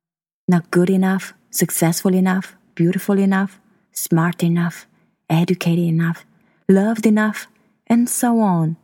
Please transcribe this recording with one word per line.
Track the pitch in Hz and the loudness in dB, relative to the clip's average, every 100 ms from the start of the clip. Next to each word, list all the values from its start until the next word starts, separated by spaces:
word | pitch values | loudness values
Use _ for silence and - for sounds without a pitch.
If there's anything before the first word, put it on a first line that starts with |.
| _ _ _ _ - | _ _ _ _ 0
Not | 175 - | 0 0
good | 175 180 | 0 2
enough, | 190 190 190 - - _ | 2 0 -2 -6 -16 _
successful | - 180 - 165 170 196 190 | -4 -4 0 0 0 0 2
enough, | 190 190 - - _ | 2 0 -6 -16 _
beautiful | - 170 190 - 196 | -2 0 0 -2 0
enough, | 196 190 196 - _ _ _ | 2 0 -2 -8 _ _ _
smart | - - 165 170 170 | -14 -2 0 0 0
enough, | 170 170 175 - - _ _ _ - | -2 0 -2 -6 -18 _ _ _ -2
educated | 160 175 180 175 170 170 | 0 0 -2 0 0 0
enough, | 160 165 170 - _ _ _ - | -2 -2 -6 -12 _ _ _ 2
loved | 190 208 220 220 | 2 2 0 2
enough, | 214 214 - - _ _ _ _ | 2 0 -4 -14 _ _ _ _
and | 233 240 | 0 0
so | - 240 226 | -2 0 2
on. | 208 170 160 165 | 2 2 0 -4